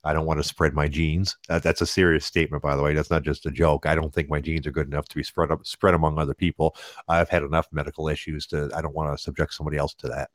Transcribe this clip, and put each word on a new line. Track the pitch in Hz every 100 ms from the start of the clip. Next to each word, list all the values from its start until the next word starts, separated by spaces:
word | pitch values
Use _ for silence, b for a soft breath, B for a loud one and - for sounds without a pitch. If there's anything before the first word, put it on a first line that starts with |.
I | 78
don't | 78 80
want | 76
to | 76
spread | - 78 71
my | 73
genes. | 73 80 80 95 - -
That, | 82
that's | 82 82
a | 85
serious | - 87 80 -
statement, | 87 78 73
by | 71 71
the |
way. | 73
That's | 76 76
not | 82
just | 69 71 80
a |
joke. | 71 82 76 76
I | 80
don't | 80
think | 85 73
my | 76
genes | 73 80 73
are |
good | 69 69
enough | 71 -
to | 76
be |
spread | - - 78
up, | 80 -
spread | - 101 85
among | 78 76
other | 76 67
people. | 87 - 80 B B B -
I've | 85 85
had | 87
enough | 71 80 -
medical | 76 73 - 78
issues | 76 - 76 -
to, | 78 73 80
I |
don't | 78
want | 76 76 71
to |
subject | - 71 78 -
somebody | 76 73
else | 73 -
to | -
that. | 64 69